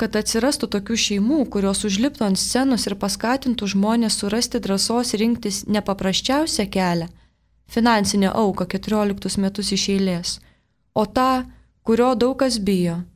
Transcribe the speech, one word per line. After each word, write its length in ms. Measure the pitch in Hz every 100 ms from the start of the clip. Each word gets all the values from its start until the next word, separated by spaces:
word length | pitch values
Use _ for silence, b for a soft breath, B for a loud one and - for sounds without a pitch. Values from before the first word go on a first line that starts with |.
kad 160 | 226 214
atsirastų 500 | 214 226 226 190 226
tokių 240 | 202 202 226
šeimų, 480 | - 202 214 311 240
kurios 320 | 202 196 196
užliptų 400 | 214 190 277 -
ant 160 | 208 185
scenos 480 | - 240 269 220 202
ir 80 | 202
paskatintų 720 | 202 - 226 262 262 233 202
žmonės 480 | 196 208 233 220 -
surasti 480 | 202 220 240 240
drąsos 480 | 196 196 - 233 240
rinktis 540 | 196 226 233 208 190 -
ne 160 | 208
paprasčiausią 880 | 202 196 190 180 - 190 220 - 202
kelią – 360 | 190 180 170 170 b b b b b _
finansinę 560 | 233 233 220 196 202 190 -
auką 300 | 208 185 180
keturioliktus 680 | 196 - 214 202 202 190 202
metus 320 | 196 196 196
iš 160 | 196 -
eilės, 420 | 196 190 170 175 - b b b b _
o 120 | - 208
tą, 380 | 247 254 254 254 B B _
kurio 300 | - 226 247
daug 220 | 240 247 262
kas 200 | 269 240
bijo 400 | 196 185 175 170 175